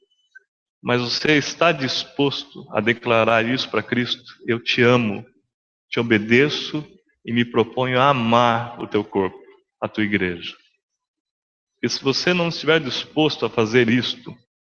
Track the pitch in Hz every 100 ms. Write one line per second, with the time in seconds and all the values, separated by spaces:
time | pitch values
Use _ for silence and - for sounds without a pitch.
0 | _ _ _ - _ _ _ _ - 123
1 | 120 - 147 151 139 - 165 165 131 -
2 | - - 143 - - - 127 110 107 117
3 | 123 113 110 117 117 127 - 110 - 120
4 | 120 - - - - 117 - - 120 123
5 | 110 101 - _ _ _ _ _ _ -
6 | 117 110 107 120 147 - - 151 147 _
7 | _ _ - 117 117 120 139 - 127 127
8 | 139 135 113 117 120 117 117 - 113 104
9 | 104 98 95 - - _ _ _ 110 -
10 | 107 101 92 87 90 - _ _ _ _
11 | _ _ _ _ _ _ _ _ 120 -
12 | 135 131 180 180 170 165 143 160 135 -
13 | - - 151 - 117 - 110 123 117 123
14 | 113 - - - _ _